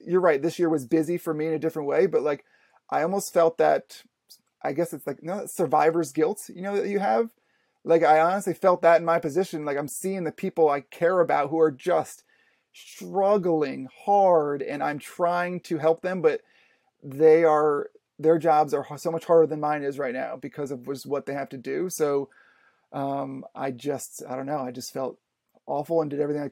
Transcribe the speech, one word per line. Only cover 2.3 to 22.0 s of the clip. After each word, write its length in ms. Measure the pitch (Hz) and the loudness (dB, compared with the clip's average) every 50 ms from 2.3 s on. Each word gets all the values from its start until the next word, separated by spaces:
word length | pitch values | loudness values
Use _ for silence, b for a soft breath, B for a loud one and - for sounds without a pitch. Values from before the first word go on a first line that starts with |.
| 143 - b b b b b b b b b - | -4 -6 b b b b b b b b b -6
I 140 | 139 143 156 | -4 -2 -2
almost 300 | 175 196 202 - - - | -2 -4 -4 -6 -2 2
felt 240 | 175 165 165 - | 2 2 2 2
that, 460 | - 156 151 151 - - - - - - _ _ _ _ - - _ _ _ _ _ - | 2 2 2 2 0 -2 -8 -20 -20 -20 _ _ _ _ -20 -20 _ _ _ _ _ -8
I 40 | 143 139 | -6 -4
guess 200 | 160 170 - 156 | -4 -4 -6 -8
it's, 140 | 135 - 147 | -10 -10 -12
like, 120 | 139 - 151 | -12 -10 -10
no, 220 | 165 196 208 - | -10 -8 -8 -10
survivor's 640 | - - - 170 135 151 151 151 165 165 175 156 135 | -8 -4 -4 0 2 2 4 4 4 2 2 -2 -2
guilt, 380 | - - 156 180 208 - - - - | 0 0 0 0 0 -4 -10 -14 -14
you 80 | 175 | -10
know, 140 | 185 202 202 | -8 -4 -4
that 140 | 202 - 202 | -4 -2 -2
you 100 | 202 185 | -2 -2
have. 300 | 202 214 220 233 233 226 _ _ _ _ _ _ _ _ _ _ - | 0 0 0 0 0 -2 _ _ _ _ _ _ _ _ _ _ 0
Like, 200 | 151 165 165 165 | 2 4 6 6
I 160 | 190 190 160 | 6 6 6
honestly 360 | 165 175 190 202 - 190 160 | 4 2 0 0 -2 -4 -4
felt 260 | - 190 185 175 170 | 2 2 2 4 6
that 180 | 165 165 170 160 | 6 6 6 6
in 60 | 170 165 170 | 4 2 0
my 60 | 170 | 0
position. 460 | 170 147 135 180 190 - 165 151 151 | -2 -2 -2 -2 -2 -2 -4 -6 -6
Like, 120 | 147 139 | -4 -4
I'm 100 | 143 147 143 - - | -4 -4 -6 -8 -8
seeing 220 | - 190 190 190 170 | -6 -6 -4 -4 -6
the 180 | 147 - - 196 | -6 -6 -6 -8
people 260 | 185 - 170 160 147 | -4 2 4 4 4
I 120 | 143 143 | 4 0
care 380 | - _ - - 170 175 190 180 | -4 _ -4 0 0 2 4 4
about 280 | 165 165 147 147 139 127 | 2 2 2 0 0 0
who 100 | 160 165 | 2 2
are 120 | 160 156 | 2 2
just 520 | 131 127 - 180 170 156 - - - - _ _ _ _ _ _ _ _ _ _ _ | 2 -2 -2 0 0 0 -2 -4 -10 -20 _ _ _ _ _ _ _ _ _ _ _
struggling 1120 | - - - - - 190 175 175 196 196 196 214 202 175 180 165 156 143 135 139 135 131 127 - - - | -20 -20 -20 -20 -18 -14 -6 -2 0 2 4 2 2 2 2 0 0 0 -2 -4 -8 -12 -14 -18 -8 -2
hard, 560 | 202 202 202 196 185 175 160 147 147 143 139 | 0 2 4 6 6 4 4 2 0 -2 -4
and 200 | - - 147 143 143 | -6 -6 -6 -4 -4
I'm 160 | 147 147 139 | -4 -6 -6
trying 600 | - - - - 175 170 175 175 180 180 180 170 - - | -10 -12 -6 -2 -2 0 0 -2 -2 -4 -6 -8 -6 -6
to 80 | 170 | -4
help 240 | 147 151 160 165 - | 0 2 2 0 0
them, 200 | - 180 190 180 | -2 -6 -2 0
but 200 | 156 151 143 - b b b b b b b b b b b _ - | 2 2 2 0 b b b b b b b b b b b _ -18
they 400 | 139 135 143 160 156 156 165 170 | -10 0 4 6 6 8 8 6
are, 460 | 156 156 151 151 151 143 143 - - _ _ _ _ _ - 147 | 4 4 4 2 2 0 -2 -4 -8 _ _ _ _ _ 0 2
their 120 | 160 170 | 4 4
jobs 360 | 156 156 165 151 151 156 139 143 | 4 4 4 4 4 2 2 0
are 120 | 143 135 - | -4 -4 -6
h-, 80 | 147 139 | -10 -8
so 120 | - 165 | -6 -4
much 140 | 165 165 - | -4 -4 0
harder 220 | - 170 165 156 | 4 6 6 6
than 140 | 139 156 151 | 4 2 -2
mine 220 | 151 147 151 147 139 | -2 -2 -2 -2 -4
is 140 | 139 135 | -4 -4
right 160 | 139 139 123 123 | -4 -6 -6 -6
now 220 | 131 127 117 127 | -6 -6 -8 -8
because 360 | 127 143 131 - 151 143 131 | -10 -12 -12 -10 -8 -8 -8
of 140 | 139 123 120 | -8 -8 -8
just 200 | 131 139 123 - | -10 -10 -10 -6
what 200 | 135 143 139 - | -6 -6 -6 -4
they 80 | 135 139 | -6 -8
have 160 | 139 135 - | -8 -8 -10
to 80 | 139 | -12
do. 320 | 127 113 135 139 156 180 180 | -12 -8 -6 -4 -4 -4 -4
So, 400 | - - | -2 -2